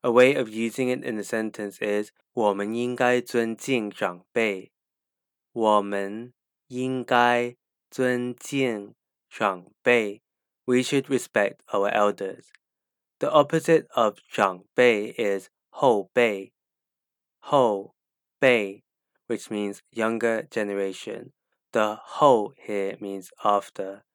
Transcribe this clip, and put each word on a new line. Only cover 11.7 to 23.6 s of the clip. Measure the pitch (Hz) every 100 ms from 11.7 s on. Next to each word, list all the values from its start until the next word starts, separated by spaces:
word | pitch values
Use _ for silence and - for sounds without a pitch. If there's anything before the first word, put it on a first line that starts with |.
| 101 101
elders. | 107 104 101 98 - _ _ _ _ _ _ _ _
The | 143
opposite | 151 143 165 156 160 -
of | - 110 - _
长 | - 98 90 95
辈 | - 123 107 107
is | - 104 98 - _ _
后 | - 139 107 92
辈. | - 117 101 95 _ _ _ _ _ _ _ _ _
后 | - 147 120 101 98 _ _ _ _ _
辈, | 135 120 98 101 _ _ _ _ _
which | 110 -
means | 107 101 98 _
younger | 113 110 113 117 113 -
generation. | 113 104 101 98 92 - 107 135 _ _ _ _
The | 113 107 110
后 | - - 147 117 104 _ -
here | 101 98 -
means | 101 98 90 _
after. | 107 101